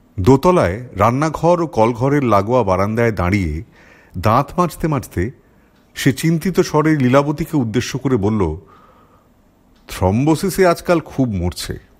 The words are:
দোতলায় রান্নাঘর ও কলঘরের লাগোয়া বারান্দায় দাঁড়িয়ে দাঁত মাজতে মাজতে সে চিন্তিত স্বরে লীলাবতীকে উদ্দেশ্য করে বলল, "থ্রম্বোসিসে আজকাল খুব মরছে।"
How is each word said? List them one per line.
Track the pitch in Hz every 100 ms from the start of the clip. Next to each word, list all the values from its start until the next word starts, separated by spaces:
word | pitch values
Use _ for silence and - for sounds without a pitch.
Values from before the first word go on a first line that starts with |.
| _ -
দোতলায় | 92 135 180 180 90 104 123 95
রান্নাঘর | 110 131 156 - 165 170
ও | 160
কলঘরের | 110 110 117 135 147
লাগোয়া | 123 101 104 127
বারান্দায় | 98 92 101 113 117
দাঁড়িয়ে | 92 90 101 82 78 - _ - - _ 92
দাঁত | 104 123 - 180
মাজতে | 175 - 165
মাজতে | 135 - - 107 - _ _ _ _ _
সে | - 139
চিন্তিত | - 160 165 190 185
স্বরে | 170 151 156 151
লীলাবতীকে | 123 135 147 151 160 151
উদ্দেশ্য | 113 120 - 131
করে | 139 120
বলল, | 101 110 82 80 - - - _ _ _ _ _ _ _ _ _ -
"থ্রম্বোসিসে | - 92 110 147 156 196 - 180
আজকাল | 165 - 170
খুব | - - 127
মরছে।" | 95 87 - - - -